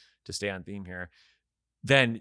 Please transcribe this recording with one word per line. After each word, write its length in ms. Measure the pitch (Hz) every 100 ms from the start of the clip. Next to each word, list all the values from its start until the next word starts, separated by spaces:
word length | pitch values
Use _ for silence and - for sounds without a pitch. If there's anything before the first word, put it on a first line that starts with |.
| - _ -
to 60 |
stay 160 | - 101
on 120 | 95
theme 220 | 87 101
here, 240 | 92 90 87 _ _ _ _ _ _ _
then 380 | 117 135 120 113